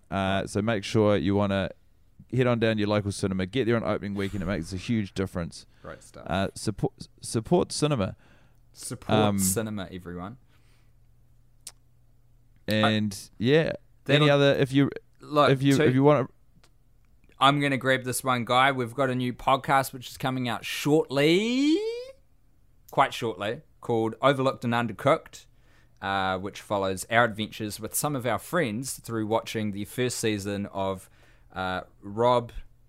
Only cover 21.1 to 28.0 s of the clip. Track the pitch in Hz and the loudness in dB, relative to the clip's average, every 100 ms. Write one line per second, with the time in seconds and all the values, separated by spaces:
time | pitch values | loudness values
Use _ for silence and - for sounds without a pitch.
21.1 | 135 151 180 220 254 294 359 440 480 523 | 2 4 4 2 0 2 2 0 -6 -12
22.1 | - _ _ _ _ _ _ - - 135 | -18 _ _ _ _ _ _ -8 0 0
23.1 | - 117 98 101 120 - _ - 113 110 | 0 -8 -4 -6 -6 -12 _ -4 0 0
24.1 | 113 135 135 131 - 120 117 117 95 135 | 0 0 2 0 -2 -2 -2 -2 -2 0
25.1 | 160 - - - _ _ _ _ - 98 | 0 -2 -20 -20 _ _ _ _ -10 -4
26.1 | 98 95 95 98 - - 104 95 95 - | -2 0 -2 -6 -12 -6 -2 -2 -4 0
27.1 | 117 120 104 107 - 107 98 110 - | 2 2 0 -8 -6 -8 -8 -8 -4